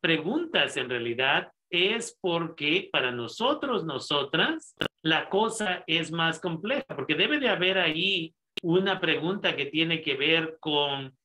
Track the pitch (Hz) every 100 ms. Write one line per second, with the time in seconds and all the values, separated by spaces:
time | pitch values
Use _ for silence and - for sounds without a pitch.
0 | 170 156 156 285 339 190 139 143 127 123
1 | 117 117 131 160 175 _ _ 175 185 226
2 | 226 - 185 170 165 - 147 175 190 151
3 | 127 123 113 - 233 294 277 220 160 131
4 | - 147 135 160 226 320 - _ - _
5 | 156 156 - 196 220 214 208 180 - 160
6 | 160 165 165 160 180 165 202 269 - -
7 | 131 156 208 302 254 180 180 190 170 156
8 | 190 190 165 _ _ - 175 175 196 185
9 | 165 151 160 - 180 - 143 156 165 160
10 | 156 135 147 165 160 160 156 147 143 139
11 | 135 _